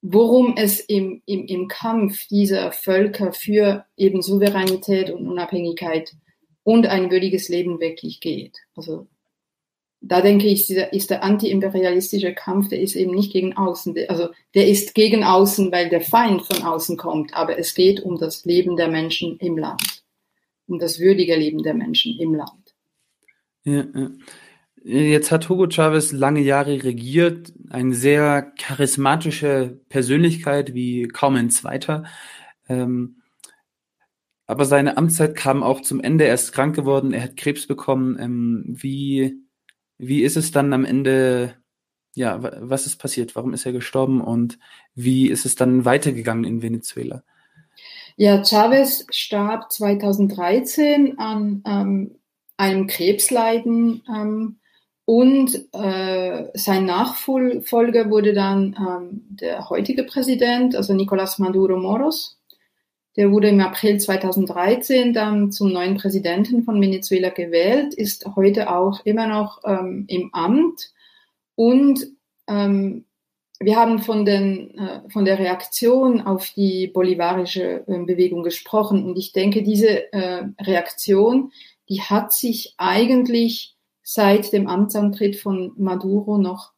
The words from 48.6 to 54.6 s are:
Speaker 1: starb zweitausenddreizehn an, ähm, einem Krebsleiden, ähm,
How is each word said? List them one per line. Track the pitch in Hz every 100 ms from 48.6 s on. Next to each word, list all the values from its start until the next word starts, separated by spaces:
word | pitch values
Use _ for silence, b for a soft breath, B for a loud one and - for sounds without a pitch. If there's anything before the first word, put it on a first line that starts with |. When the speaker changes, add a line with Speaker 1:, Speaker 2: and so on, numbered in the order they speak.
| 226 269 269 - -
Speaker 1:
starb | - - 208 202 226 -
zweitausenddreizehn | - 208 202 202 202 196 196 175 220 254 - 294 294 277 269
an, | 220 214 208 202 208
ähm, | 202 196 196 196 _ _ _ _ -
einem | 196 190 190
Krebsleiden, | - 175 208 - 240 226 233 233 233 233 226 -
ähm, | 214 214 214 220 -